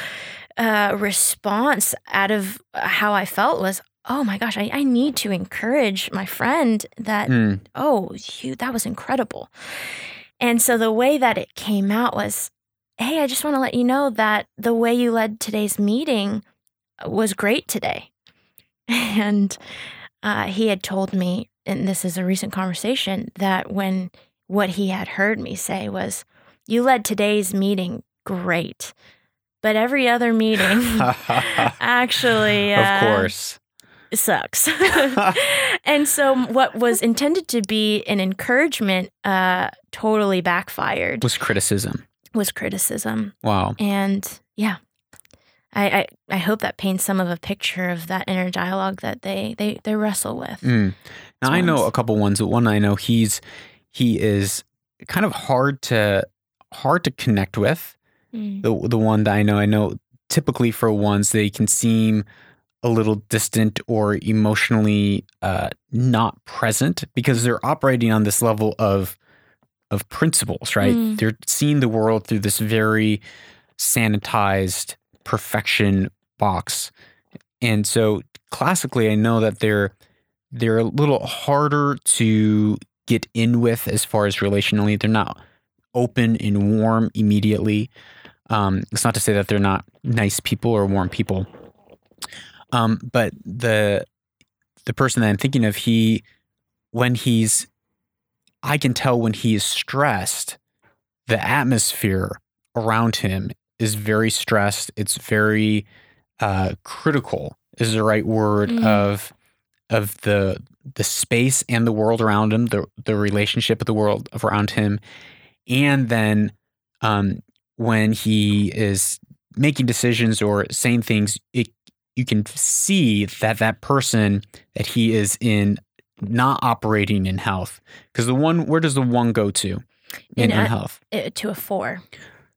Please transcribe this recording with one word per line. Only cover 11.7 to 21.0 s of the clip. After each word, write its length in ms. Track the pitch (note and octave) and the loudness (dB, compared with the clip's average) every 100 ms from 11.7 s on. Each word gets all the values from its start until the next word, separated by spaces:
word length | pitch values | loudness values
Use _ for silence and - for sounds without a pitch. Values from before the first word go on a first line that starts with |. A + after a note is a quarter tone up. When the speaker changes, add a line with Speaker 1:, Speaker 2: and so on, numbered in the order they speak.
| G#3 G3 | 0 0
Speaker 1:
out 240 | G#3+ B3 - | 0 0 -2
was, 340 | G#3 - - - _ _ _ - | -4 -6 -10 -14 _ _ _ -8
"Hey, 240 | A#3 D#4+ | -4 0
I 80 | C#4 | -2
just 160 | C4 | -2
wanna 160 | D4+ C#4 | -2 -2
let 140 | C4 | 0
you 100 | B3 | 0
know 260 | B3 C4+ C#4 | 0 2 0
that 360 | G#3+ G#3+ G#3 - - | 0 0 0 -4 -6
the 180 | A#3 | -2
way 180 | A#3 A#3 | 2 2
you 200 | A#3+ A#3+ | 2 2
led 260 | A3+ G#3+ A3 | 2 -2 -4
today's 400 | - G#3+ G#3 - | -6 -2 -2 0
meeting 640 | G3+ A#3 D#4 A3+ G3+ G#3 - _ _ _ _ _ - | 0 0 0 -2 -2 -6 -10 _ _ _ _ _ -4
was 280 | G#3+ A3 | -2 -2
great 340 | G3 G3+ B3 - | 0 0 0 -2
today." 420 | G#3 - - - | -6 -4 -6 -12
<laughs> 720 | _ _ _ _ _ _ _ - | _ _ _ _ _ _ _ -6
And, 680 | A#3+ A#3 G#3 G#3 G#3 G3 - - - - - - _ | -4 -2 0 2 2 0 -2 -14 -16 -16 -18 -20 _
uh, 220 | G#3+ - - | -4 -2 -2
he 200 | F#3+ A3 | 0 0
had 140 | F#3+ | 0
told 300 | - F#3+ | -4 -4